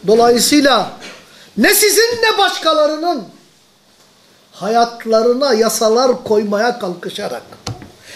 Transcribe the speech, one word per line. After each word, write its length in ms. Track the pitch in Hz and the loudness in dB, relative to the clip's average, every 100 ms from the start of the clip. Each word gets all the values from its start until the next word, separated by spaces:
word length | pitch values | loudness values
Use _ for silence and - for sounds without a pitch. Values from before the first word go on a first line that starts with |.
| 170 | 0
Dolayısıyla 840 | 226 240 240 - 294 277 233 160 - - - - - - - | 4 4 2 2 2 4 2 -2 -10 -20 -20 -20 -20 -12 0
ne 160 | 294 | 2
sizin 480 | 403 415 370 466 466 | 2 2 2 0 0
ne 160 | 453 392 | 0 2
başkalarının 920 | 370 - 320 311 294 302 339 294 180 - _ _ _ _ _ _ _ _ _ _ _ | 0 0 -2 0 0 0 -4 -4 -8 -20 _ _ _ _ _ _ _ _ _ _ _
hayatlarına 1000 | - 185 233 233 - 226 220 233 247 285 | -10 -2 0 0 -4 -2 2 2 2 2
yasalar 680 | 220 226 - 220 233 262 240 | 2 0 0 0 2 2 0
koymaya 560 | - 214 208 202 233 240 | 0 -2 0 -2 -2 -4
kalkışarak, 640 | 190 175 202 - 190 120 - - - - - - - | -8 -10 -12 -12 -10 -12 -14 -18 -14 -14 -18 -20 -20